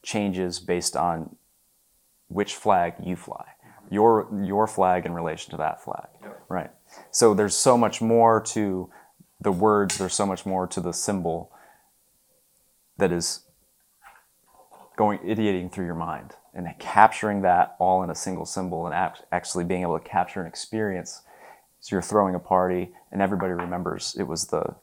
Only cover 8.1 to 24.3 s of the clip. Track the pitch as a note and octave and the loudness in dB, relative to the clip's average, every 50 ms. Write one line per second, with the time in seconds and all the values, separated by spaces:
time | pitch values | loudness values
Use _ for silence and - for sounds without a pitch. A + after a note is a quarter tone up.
8.1 | A#2 A#2 A#2 A2+ A2 G#2+ A2 - - A2 G#2+ G2+ F#2 F#2 F#2 - - - _ _ | 6 6 6 6 6 4 0 -2 -4 -2 -2 -2 -2 -4 -6 -10 -16 -20 _ _
9.1 | _ _ - _ _ _ G2 G#2 F#2+ F2 G#2 G#2+ G#2+ G#2 G2+ F#2 - - F#2+ F#2 | _ _ -20 _ _ _ -2 -2 2 4 4 6 6 6 4 2 0 -2 -2 -4
10.1 | - - G#2 G2 F#2 - - G2 F#2+ F#2 F#2 F2 - G2 E2+ F2 E2+ - - - | 0 0 0 0 -2 -4 -4 -4 -2 -2 -2 -4 -6 -6 -6 -4 -4 -4 -2 -2
11.1 | G2+ F#2+ E2+ E2+ E2 E2 - _ - - - - _ _ _ _ _ _ _ _ | -2 -2 -2 -4 -4 -6 -8 _ -20 -20 -20 -20 _ _ _ _ _ _ _ _
12.1 | _ _ _ _ _ _ _ _ _ _ _ _ _ _ _ _ _ - F#2+ F2 | _ _ _ _ _ _ _ _ _ _ _ _ _ _ _ _ _ 0 0 2
13.1 | F2 E2+ F2 - - - _ _ _ _ _ _ _ _ _ _ _ _ _ - | 2 0 -2 -4 -6 -8 _ _ _ _ _ _ _ _ _ _ _ _ _ -20
14.1 | - _ _ _ _ _ _ _ _ - - _ - - - _ _ - G#2+ G#2 | -20 _ _ _ _ _ _ _ _ -20 -20 _ -20 -20 -20 _ _ 2 2 2
15.1 | G2+ - - F2+ A2 G#2 A2 G#2 F#2+ F2+ F2+ F2+ - G2 F2+ F2 E2+ E2 E2 E2 | 2 -2 -4 -4 -2 0 0 0 0 -2 -4 -6 -8 -8 -6 -6 -6 -6 -6 -6
16.1 | D#2 - - - - - _ _ _ F#2 F2+ E2 - - - - - G#2+ A2 A2 | -8 -10 -12 -18 -20 -20 _ _ _ -10 -10 -10 -12 -12 -10 0 6 6 6 6
17.1 | - - - G#2+ G2+ G2+ F#2+ F2+ F2+ F#2 - - - _ F#2 F#2 F#2 F#2 F#2 E2+ | 6 0 -2 -2 0 2 4 4 4 4 4 0 0 _ 2 2 2 2 0 -2
18.1 | D#2+ - - G2 F#2 E2 E2 - - G2 F#2 F#2 F2 E2 E2+ E2+ D2+ F2+ F#2+ D#2+ | -6 -6 -6 -6 -6 -6 -8 -6 -6 -6 -4 -4 -4 -4 -4 -4 -2 -2 -2 -2
19.1 | - - - _ E2+ F2 - - - F#2 F2 F2 F#2 F2+ F2+ E2+ D#2+ D#2 - - | -4 -12 -10 _ -6 -4 -4 -4 -4 -4 -2 -2 -2 -2 0 -2 -2 -2 -4 -2
20.1 | - F#2 F2 - - G2 F2 E2 - - - - - A2 G#2+ G#2 F#2 F2+ F2 - | -2 -2 -2 -2 -6 -10 -10 -10 -10 -14 -12 -8 -4 -4 -2 -2 -4 -6 -8 -10
21.1 | - - _ _ - - - - - _ _ _ _ _ - - G2+ F#2 F2 - | -16 -18 _ _ -20 -20 -20 -20 -20 _ _ _ _ _ -8 -4 -4 -4 -2 2
22.1 | G#2 G#2+ G2 F#2+ F#2 F2 E2+ - F#2+ F#2 F#2 F#2 F2+ F2+ F2 E2+ - - _ _ | 2 4 4 4 0 -4 -2 2 2 2 2 2 0 -2 -4 -6 -12 -20 _ _
23.1 | - G2 G2 F#2+ G#2 F2+ G2 F#2 F2+ F2 F2 F2 F2 F2+ F2 E2 - - - - | -2 0 0 0 0 -2 -2 -4 -4 -4 -6 -6 -6 -4 -4 -4 -6 -6 -8 -8
24.1 | - - F#2+ C2 | -6 -6 -6 -4